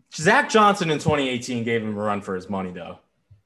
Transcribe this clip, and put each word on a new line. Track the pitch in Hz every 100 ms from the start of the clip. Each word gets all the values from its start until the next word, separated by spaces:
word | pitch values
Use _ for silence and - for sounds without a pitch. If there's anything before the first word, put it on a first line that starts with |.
| _ -
Zach | 160 262 285
Johnson | 220 208 196 165
in | 147
twenty | 156 147 135
eighteen | 123 127 120
gave | 117 117
him | 107 104
a |
run | 107 101
for | 101
his | 92 90
money, | 98 92
though. | 87 85 92 _ _ _ -